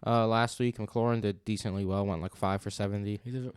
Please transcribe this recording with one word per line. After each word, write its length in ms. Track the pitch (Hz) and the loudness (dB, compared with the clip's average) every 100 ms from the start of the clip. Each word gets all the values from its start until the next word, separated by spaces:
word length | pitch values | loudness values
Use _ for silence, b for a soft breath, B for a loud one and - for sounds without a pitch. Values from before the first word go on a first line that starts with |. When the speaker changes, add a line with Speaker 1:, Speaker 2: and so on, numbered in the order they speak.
| 113 | 2
Speaker 1:
uh, 220 | 117 113 | 4 4
last 320 | 113 117 - | 4 2 2
week. 180 | 123 - | 0 0
McLaurin 440 | 107 120 117 117 | -2 2 2 2
did 220 | 104 92 - | 0 -2 -4
decently 400 | 104 107 98 95 | -4 -2 -2 0
well, 200 | 98 101 | 0 0
went, 160 | 85 | -2
like, 140 | 92 - | -4 -2
five 260 | 98 98 | 0 0
for 80 | 104 | -2
seventy. 500 | - 101 101 101 104 | -4 -2 -2 -4 -6
Speaker 2:
He 80 | 120 | -6
did, 200 | 127 127 | -8 -8